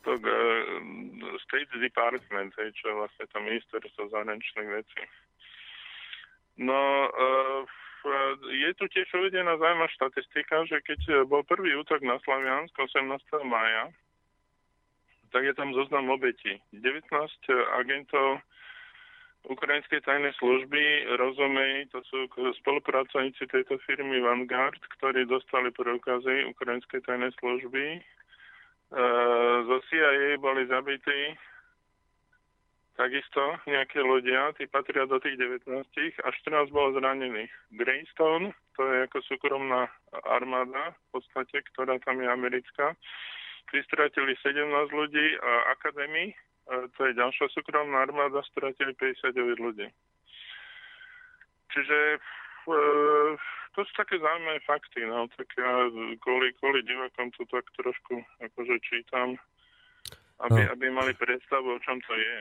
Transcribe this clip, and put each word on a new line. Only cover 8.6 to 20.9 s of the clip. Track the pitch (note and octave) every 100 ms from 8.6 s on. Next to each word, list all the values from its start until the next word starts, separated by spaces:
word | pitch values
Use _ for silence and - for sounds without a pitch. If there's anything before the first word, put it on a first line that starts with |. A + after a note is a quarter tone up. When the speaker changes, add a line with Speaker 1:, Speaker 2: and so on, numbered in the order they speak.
| D3+ F#3+
Speaker 1:
tu | G3
tiež | F#3 F#3 F3+
uvedená | F#3+ F#3 F3 D#3+
zaujímavá | D#3+ E3+ D#3+
štatistika, | - C3 C3+ - D3+ - D#3+ E3
že | D3+ -
keď | D3 - D3 C3+
bol | C#3+
prvý | C#3+ G3+ F3+
útok | C#3+ D3+ D#3 C3
na | B2+
Slaviansk | - C3+ C3+ C3+ D#3 -
osemnásteho | C3+ C#3+ C3+ C#3 _ D3+
mája, | C3+ A2+ A2 A2 C3+ _ _ _ _ _ _ _ _ _ _ _ _ _ _
tak | B2+
je | C#3 C#3
tam | C#3+
zoznam | C3 C#3 D3 C3
obetí. | C3+ C3 A2+ G#2+ G2 _
Devätnásť | G#2 B2+ D3 - D3 D#3 - - B2+ A#2 A#2+
agentov | B2 C#3 C#3 D3 C3+ C#3 _ - - - - - - - - _ -
ukrajinskej | C3 C#3+ D3 - D3+ C#3+
tajnej | C#3+ C#3+ -
služby, | B2 C3 C3 D3 D3+